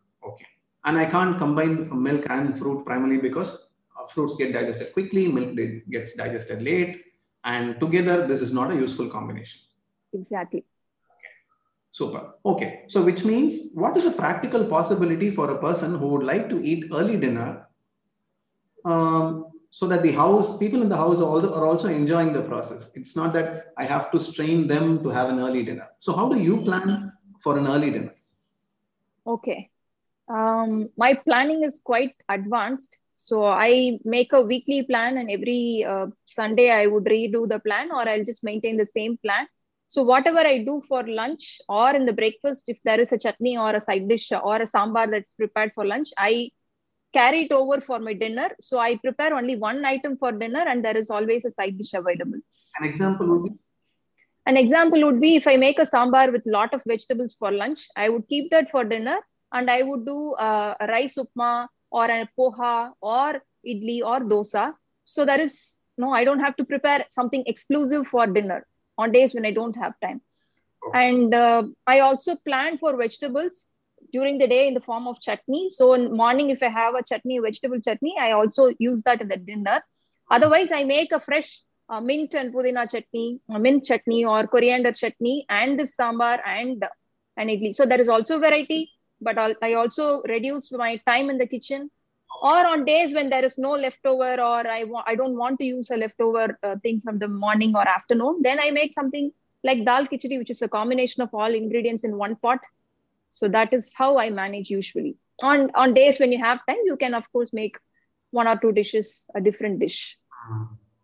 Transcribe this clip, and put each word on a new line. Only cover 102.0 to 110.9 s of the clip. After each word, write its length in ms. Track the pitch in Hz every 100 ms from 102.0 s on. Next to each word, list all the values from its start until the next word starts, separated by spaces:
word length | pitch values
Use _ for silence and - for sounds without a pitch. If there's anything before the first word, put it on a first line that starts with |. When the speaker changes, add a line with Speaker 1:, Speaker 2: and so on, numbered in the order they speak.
Speaker 2:
in 140 | 226 202
one 180 | 202 226
pot. 240 | 233 254 - _ _ _ _ _ _
So 160 | - 208
that 260 | 202 220
is 200 | 254 - -
how 220 | 262 277
I 120 | 226
manage 380 | 202 196 202 190
usually. 460 | 196 190 175 156 - _ -
On, 300 | 262 285 269 -
on 180 | 262
days 260 | 240 285 269
when 120 | 262
you 60 | 247
have 160 | 233 247 -
time, 100 | 415
you 140 | 403 269
can, 160 | 254
of 180 | 233 -
course, 220 | 247 240
make 240 | 214 214 - _ _ _ _ _
one 160 | 240 226
or 100 | 220
two 160 | 226
dishes, 520 | 208 208 220 208 - -
a 60 | 208
different 400 | 190 202 214 190
dish. 380 | 330 - - - _
Speaker 1:
Ah, 340 | 123 113 110 113 110 _